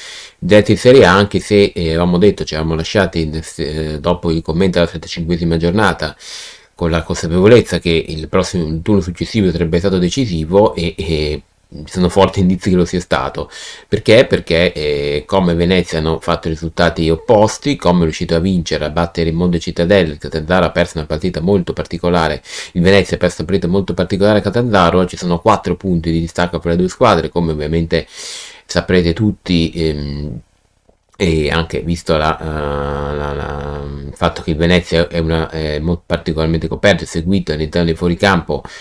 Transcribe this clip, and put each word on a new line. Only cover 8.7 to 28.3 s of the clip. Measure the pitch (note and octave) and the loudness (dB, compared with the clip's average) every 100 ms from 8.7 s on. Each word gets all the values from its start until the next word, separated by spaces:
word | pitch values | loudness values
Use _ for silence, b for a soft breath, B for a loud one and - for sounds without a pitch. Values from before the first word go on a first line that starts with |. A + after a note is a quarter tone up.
| D#2+ | -4
turno | E2+ G2+ | 0 0
successivo | F2 E2+ E2 A2+ F#2 | 0 -6 -4 0 0
sarebbe | E2 E2+ F2 | 0 0 0
stato | G2 F#2+ | 0 0
decisivo | F2+ C#3 A#2 E2 D#2 G2 A2 | 0 0 -2 -2 2 4 4
e, | - E2+ - | 0 -6 -6
e | D#2+ D#2 D2+ D2 - _ _ - D#2 | -4 -2 -2 -6 -10 _ _ -18 -10
ci | |
sono | F#2 F2 | -2 0
forti | G2 F#2 G2+ | 4 2 4
indizi | F#2 F#2 G2 | 2 2 0
che | F2+ | 2
lo | E2+ | 2
sia | F2+ | -2
stato. | - D2 C2+ - - B B B B | -2 -2 -2 -8 -12 B B B B
Perché? | - - A2+ - | -2 4 6 6
Perché, | F2+ - E2 F2 | 0 0 2 2
eh, | D2+ D2+ D2 C#2+ D2 - | 0 -4 -2 -2 -4 0
come | G2 F2 E2+ | 0 2 2
Venezia | F2 F#2 E2+ D#2+ | 2 2 0 -2
hanno | D#2 D#2+ | -2 -4
fatto | - E2 E2+ | -2 -4 -4
risultati | D#2 E2 - E2+ E2 D#2+ | -6 -6 0 0 2 0
opposti, | E2 - G#2+ - - C#3+ C3+ | 0 2 4 4 0 -4 -2
come | F2 F2 | 2 2
è | |
riuscito | E2 D#2 E2+ E2 | 2 -2 -2 0
a | |
vincere, | F#2 F2+ D#2+ D2+ D2+ | 0 0 -2 -4 -4
a | |
battere | D#2+ E2+ - E2 | -2 -2 -2 -2
il | D#2+ | 0
Monte | F2+ E2+ | 0 -2
Cittadella, | F2+ E2+ E2+ G2+ D#2+ | -4 -2 2 4 2
il | D2 | -2
Catanzaro | C#2+ D#2+ D#2 F2+ F2 | -8 -6 0 0 2
ha | |
perso | E2+ E2+ E2 | 0 -2 -4
una | D2+ | -6
partita | D#2 F#2 D#2+ | -4 -4 -2
molto | E2+ G2+ E2+ | 0 0 0
particolare, | - - E2 F2 F2 D#2 D2 B B B | -6 -8 -4 0 2 0 -2 B B B
il | F#2 | 0
Venezia | F2 G2 F2 E2 | 4 4 2 0
ha | |
perso | F2 - | -2 -2
una | E2 | -4
partita | F#2+ E2+ | -2 0
molto | G2 F#2 | -2 -2
particolare | F2+ F2+ F#2+ G2+ G#2+ | -4 -2 0 2 2
a | |
Catanzaro, | G2+ A2 B2 G2+ E2+ F2+ F#2 | 0 -2 2 4 4 4 0
ci | - | -4
sono | F2+ E2+ | -2 0
quattro | A2 G2+ F#2 F2 | 2 2 0 -4
punti | F#2+ E2+ E2+ | -2 -2 0
di | E2 | -2
distacco | E2 - F2 E2 | -2 -2 -2 -2
fra | E2+ | -2
le | E2+ | 0
due | F2+ | 0
squadre, | - A#2+ F2 D#2 | 2 2 2 0
come | F2 E2 | -2 -2
ovviamente | D#2 D2 E2 E2 D#2+ - B B | -2 -2 -2 0 -2 -4 B B